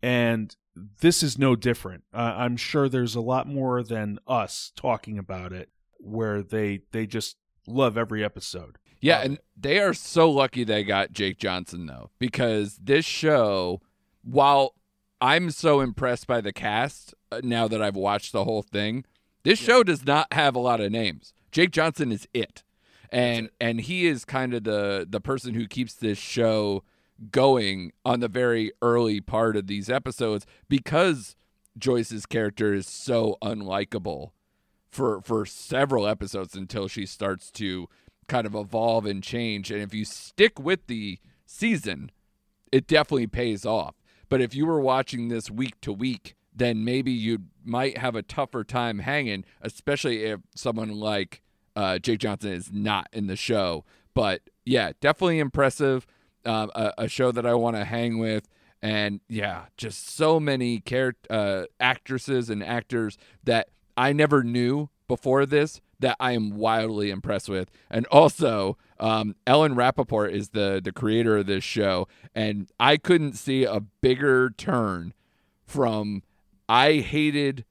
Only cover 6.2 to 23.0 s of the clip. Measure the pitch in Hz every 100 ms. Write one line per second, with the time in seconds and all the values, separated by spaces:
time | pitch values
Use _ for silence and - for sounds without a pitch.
6.2 | 113 104 95 110 104 101 _ 113 110 113
7.2 | 104 - _ _ - 120 131 107 117 107
8.2 | 104 - - 90 - - _ _ 139 160
9.2 | 131 143 _ - 131 175 202 - - 170
10.2 | 165 139 135 127 117 107 101 98 98 -
11.2 | 98 92 101 90 90 87 82 64 58 _
12.2 | 127 120 123 107 104 - 95 143 160 -
13.2 | 160 147 110 98 90 92 _ _ _ _
14.2 | - 131 139 139 135 _ _ _ _ _
15.2 | 127 156 175 147 165 143 135 113 127 123
16.2 | - 120 104 95 - 107 135 - - -
17.2 | _ 113 123 117 110 110 107 98 98 101
18.2 | - 110 98 110 101 101 104 117 131 _
19.2 | _ _ - 214 226 247 208 151 131 147
20.2 | 156 151 147 123 123 117 101 110 107 71
21.2 | - _ _ - 180 160 160 - 143 104
22.2 | - 127 110 - _ _ _ _